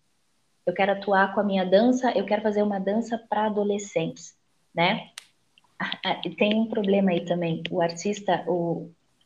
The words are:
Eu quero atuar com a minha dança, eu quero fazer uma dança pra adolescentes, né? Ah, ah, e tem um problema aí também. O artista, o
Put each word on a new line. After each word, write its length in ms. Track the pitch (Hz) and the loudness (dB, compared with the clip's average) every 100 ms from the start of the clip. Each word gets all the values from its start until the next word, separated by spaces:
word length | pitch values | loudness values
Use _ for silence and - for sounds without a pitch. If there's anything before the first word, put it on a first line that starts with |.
| _ _ _ _ _ _ - | _ _ _ _ _ _ -4
Eu 80 | |
quero 200 | 170 196 | 0 2
atuar 400 | 196 208 190 196 | 0 2 2 4
com 80 | 202 | 2
a 20 | |
minha 220 | 202 190 180 | 0 0 4
dança, 460 | 190 240 254 240 - | 6 6 4 2 0
eu 80 | 196 | 0
quero 160 | 208 | 0
fazer 220 | 214 208 | 0 0
uma 160 | 208 196 | 0 0
dança 380 | 190 214 226 226 - | -2 -2 -2 -6 -4
pra 180 | 208 214 | -2 0
adolescentes, 840 | 208 202 202 202 - 165 - - _ _ _ _ | 0 -2 -2 -2 -4 -4 -8 -18 _ _ _ _
né? 360 | 165 175 226 - - - _ _ _ _ - | 0 0 0 -6 -20 -20 _ _ _ _ -10
Ah, 220 | 180 - 196 | -8 -6 -6
ah, 160 | - 175 | -4 -6
e 40 | |
tem 260 | - 208 220 | 0 0 2
um 120 | 226 | 0
problema 440 | - 196 196 196 | -2 2 2 4
aí 140 | 175 170 | 2 0
também. 360 | 175 170 165 - | -2 -2 -4 -4
O 120 | 180 | -2
artista, 640 | 170 170 202 208 - 165 - | -2 -2 -6 -4 -2 -2 0
o 420 | 175 170 170 165 - _ _ | -2 -2 -4 -8 -18 _ _